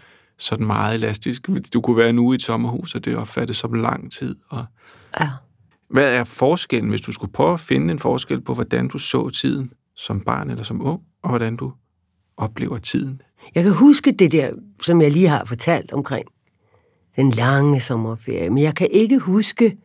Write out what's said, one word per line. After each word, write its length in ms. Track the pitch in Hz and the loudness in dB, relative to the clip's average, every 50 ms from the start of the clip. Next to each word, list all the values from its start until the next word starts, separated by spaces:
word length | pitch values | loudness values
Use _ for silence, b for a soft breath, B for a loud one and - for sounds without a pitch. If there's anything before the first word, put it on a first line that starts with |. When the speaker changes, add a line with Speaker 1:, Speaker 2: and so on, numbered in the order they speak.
| b b b b b b b | b b b b b b b
Speaker 1:
Sådan 280 | b - - 110 107 110 | b -8 -6 -4 -4 -2
meget 280 | 107 104 107 104 107 110 | -2 -2 -2 -2 -2 -2
elastisk. 520 | 113 110 110 107 - - 120 120 - - 185 196 - - - - | -2 -4 -4 -6 -6 -6 -8 -8 -8 -6 -6 -6 -6 -4 -2 -2
Du 80 | 120 | -2
kunne 160 | - 123 117 | 0 2 4
være 120 | 113 117 117 | 4 4 4
en 100 | 117 120 | 4 4
uge 140 | 120 123 131 | 4 4 2
i 20 | |
et 60 | 120 | 0
sommerhus, 540 | - - 113 113 120 120 123 - - - - | -2 -4 -4 -2 -2 -4 -4 -8 -8 -8 -8
og 100 | - - | -8 -4
det 120 | 120 117 | -4 -4
opfattes 400 | 117 110 - - 127 120 113 110 | -4 -6 -6 -4 -4 -4 -4 -4
som 160 | - - 117 117 | -6 -4 -4 -4
lang 380 | 113 117 120 127 - - - | -2 -2 -2 -2 -4 -6 -12
tid. 240 | - - 131 127 - - _ - | -12 -10 -10 -10 -10 -12 _ -12
Og 160 | - 120 120 - _ b b b b b b b b - | -12 -12 -12 -12 _ b b b b b b b b -4
Speaker 2:
Ja. 100 | 160 143 131 - _ _ _ _ _ _ _ _ _ - | -4 -4 -6 -10 _ _ _ _ _ _ _ _ _ 0
Speaker 1:
hvad 260 | - 131 143 135 123 | 2 2 4 4 2
er 80 | 123 120 | 0 -2
forskellen, 680 | - - - 131 143 175 175 - - 131 113 110 107 | -2 -2 0 2 2 2 0 -2 -2 -2 -2 -2 -2
hvis 120 | 107 107 | -4 -4
du 100 | - - | -4 -8
skulle 220 | - - 104 92 - | -12 -10 -12 -8 -2
prøve 200 | - 143 165 175 | 0 0 0 0
at 60 | 165 | -2
finde 320 | - - 135 135 151 170 | -2 -2 0 0 0 0
en 80 | 160 - | -2 -2
forskel 420 | - 135 127 127 - - - 123 | -2 -2 -2 -2 -2 -4 -6 -6
på, 120 | - - 123 | -4 -6 -6
hvordan 340 | 123 - - 120 123 127 | -6 -4 -2 -2 -2 -2
du 100 | 135 - | -2 -4
så 320 | 143 - - - 127 113 127 | -6 -6 -2 -2 -2 -2 -2
tiden 440 | - - - 135 131 139 127 120 _ _ _ _ _ | -4 -4 -2 -2 -2 -2 -6 -10 _ _ _ _ _
som 260 | - - - 110 98 | -14 -8 -6 -6 -4
barn 280 | 95 110 120 - - 135 | -4 -4 -4 -4 -4 -6
eller 140 | 120 117 110 | -8 -8 -8
som 220 | - - 95 - | -8 -6 -4 -4
ung, 160 | 135 165 - - _ _ _ - | -4 -6 -6 -10 _ _ _ -4
og 60 | - | -2
hvordan 260 | 123 117 113 113 117 | -2 -2 -2 -2 -4
du 180 | 117 135 131 - _ _ _ _ _ _ _ _ _ _ _ _ | -6 -8 -10 -12 _ _ _ _ _ _ _ _ _ _ _ _
oplever 400 | - 110 107 110 - 131 - - | -8 -6 -6 -6 -6 -8 -8 -6
tiden? 440 | 101 - - - - - 135 131 131 b b b b b b b | -6 -6 -4 -2 -2 -4 -4 -10 -12 b b b b b b b
Speaker 2:
Jeg 80 | 170 175 | 2 4
kan 100 | 202 175 | 4 6
huske 380 | 160 262 294 285 - - 285 | 8 8 8 8 6 4 2
det 200 | - - 185 143 | 4 4 4 4
der, 200 | 165 151 135 - - - - - - - | 4 2 0 0 -4 -8 -14 -20 -16 -8
som 200 | - 170 170 170 | 0 2 4 6
jeg 100 | 151 143 | 6 6
lige 160 | 143 175 190 | 6 4 4
har 180 | 160 147 110 - | 4 4 2 -2
fortalt 480 | 107 120 117 - 170 165 107 - - 123 | -4 -6 -4 0 0 0 0 -2 -6 -6
omkring 320 | 139 135 - 131 - - - _ _ _ _ _ _ _ _ _ _ _ _ _ _ _ _ - | -6 -4 -4 -6 -6 -8 -10 _ _ _ _ _ _ _ _ _ _ _ _ _ _ _ _ -2
den 160 | - 135 135 | 2 2 4
lange 500 | 113 113 120 131 139 139 143 147 143 131 | 4 4 2 2 4 4 4 4 2 2
sommerferie, 680 | 117 - 123 113 110 113 113 113 - 123 113 85 85 90 | 0 -2 -4 -2 -2 -4 -6 -8 -8 -6 -4 -4 -2 0
men 140 | 120 139 147 | 2 2 2
jeg 120 | 156 151 | 2 2
kan 120 | - 185 - | 0 0 2
ikke 280 | 180 208 226 214 269 247 | 4 4 4 6 4 2
huske 580 | 156 185 185 214 196 - - - 233 214 - - _ | 2 2 2 2 2 0 2 4 4 4 2 0 _